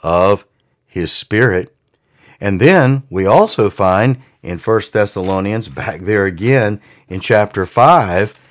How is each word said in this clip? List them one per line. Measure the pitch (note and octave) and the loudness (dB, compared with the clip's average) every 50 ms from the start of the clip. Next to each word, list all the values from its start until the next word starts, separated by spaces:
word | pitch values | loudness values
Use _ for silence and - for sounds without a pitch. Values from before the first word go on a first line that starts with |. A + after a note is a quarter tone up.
of | - D#2+ E2+ F2 F2+ - G2+ F#2+ - _ _ _ _ _ _ _ _ _ | -6 -2 0 2 4 2 2 0 -2 _ _ _ _ _ _ _ _ _
his | - F#2 E2+ D#2+ | -10 -8 -8 -6
Spirit. | - - - - G#2 G#2+ B2+ A#2+ F#2 F2+ F#2+ - _ _ _ _ _ _ _ _ _ _ _ _ _ - | -6 -8 -8 -4 -2 0 2 2 0 -2 -4 -6 _ _ _ _ _ _ _ _ _ _ _ _ _ -8
And | - G2+ G2 F2+ | -4 -4 -2 2
then | A2 D#3 F#3+ F3+ C#3 B2+ C3+ C3+ C3 - | 2 4 4 4 4 2 2 0 -4 -6
we | - F#2+ F#2+ | -4 -2 0
also | G2 A2+ E3+ G#3+ A3 - - G#2+ G2+ | 2 4 4 2 2 0 0 -2 0
find | - - G2 F#2 F#2 G2 A2 C3 C3 C3 - _ _ _ | 0 0 0 2 2 2 2 0 0 -2 -6 _ _ _
in | - - F2 E2+ | -14 -12 -12 -8
First | - - A2+ A2 G2+ - - | -2 0 0 0 -2 -2 -2
Thessalonians, | G#2+ G#2 G2+ - G2 F#2 F#2+ F#2+ F#2+ F#2+ G2+ G#2+ A#2 G#2+ - | -2 -2 -2 -4 -6 -4 -4 -2 -2 -4 -4 -6 -6 -8 -10
back | C2+ C#2 D#2 F#2+ - E2 | -12 -12 -10 -10 -10 -8
there | F2+ F#2+ G#2+ G2+ G2 | -6 -4 -2 0 0
again | G2 F2 E2 G2+ A#2+ C3+ C3+ A2 G#2 G#2 G#2 _ _ _ _ _ - | -2 -4 -4 -2 0 0 2 2 0 -4 -6 _ _ _ _ _ -12
in | F#2 F#2+ | -12 -8
chapter | - - A#2 G#2+ G#2 G2+ - G2+ F#2 | -2 2 2 2 2 0 -2 -6 -6
five | - - A#2 B2 D3+ F3 E3+ A#2 F#2 F2 F#2 G#2 G#2 - _ _ _ | -4 0 2 4 4 4 4 2 0 0 -2 -2 -4 -6 _ _ _